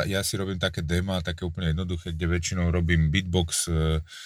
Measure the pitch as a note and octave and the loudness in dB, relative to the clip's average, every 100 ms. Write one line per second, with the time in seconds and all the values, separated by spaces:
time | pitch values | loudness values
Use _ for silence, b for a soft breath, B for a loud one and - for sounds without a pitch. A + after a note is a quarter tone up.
0 | F#2+ F#2+ - G2 F#2+ F2+ F#2+ F2 D#2 F2 | 4 0 0 -2 -2 0 -2 -2 0 0
1 | F#2+ F#2 F2 E2 F2+ F#2 E2+ D#2+ F2+ F2 | 2 -2 -2 -4 -4 -2 0 0 -2 -4
2 | F2 D#2+ E2+ F2 - F#2 F2 F2 E2 D#2+ | -4 -2 0 0 0 0 2 2 2 2
3 | D#2 G2 F#2 F2+ E2 - - D#2+ D#2+ D#2 | 2 2 2 0 2 -2 0 2 2 0
4 | - B | -4 B